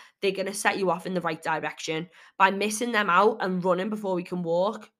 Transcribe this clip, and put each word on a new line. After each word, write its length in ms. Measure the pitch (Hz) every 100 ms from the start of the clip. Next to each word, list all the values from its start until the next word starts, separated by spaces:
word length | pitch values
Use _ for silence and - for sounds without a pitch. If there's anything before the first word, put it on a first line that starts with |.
| - _
they're 140 | 196
gonna 200 | 190 190
set 240 | 208 214 196
you 140 | 185
off 140 | 170 180
in 80 |
the 80 | 185
right 200 | 165 160
direction. 680 | 165 156 151 - - 160 175 - - -
By 140 | 190
missing 400 | 196 208 214 240
them 180 | 214 208
out 280 | 175 208 214
and 240 | 196 185
running 260 | 185 175 220
before 240 | 208 202
we 100 | 180
can 200 | 175 180
walk 480 | 165 170 196 214 -